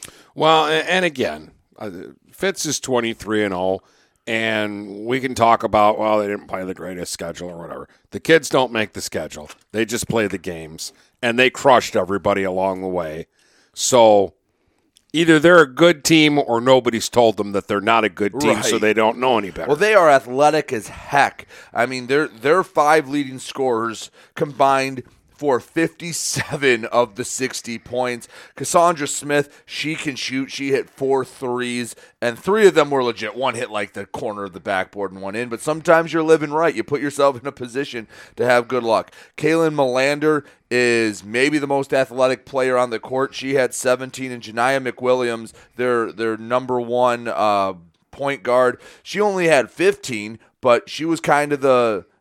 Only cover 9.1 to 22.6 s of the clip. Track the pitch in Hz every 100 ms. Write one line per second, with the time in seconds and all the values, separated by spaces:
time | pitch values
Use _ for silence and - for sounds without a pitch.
9.1 | 98 78 - 76 - _ 104 110 117 -
10.1 | 113 104 95 87 85 80 80 - - _
11.1 | _ 120 117 127 - 143 123 - 110 90
12.1 | 98 101 98 95 92 95 92 95 90 82
13.1 | 78 82 _ _ _ _ - - 127 113
14.1 | 104 95 - _ _ _ _ _ _ _
15.1 | 151 165 156 156 180 147 127 170 160 -
16.1 | 160 151 147 - 117 123 131 120 113 -
17.1 | - 117 104 101 98 - 104 101 113 107
18.1 | 82 101 104 147 107 107 110 107 107 110
19.1 | 113 131 117 101 - - 147 208 214 165
20.1 | 135 123 127 147 156 147 120 101 - -
21.1 | 143 117 - - - - - 123 131 123
22.1 | 139 151 113 123 175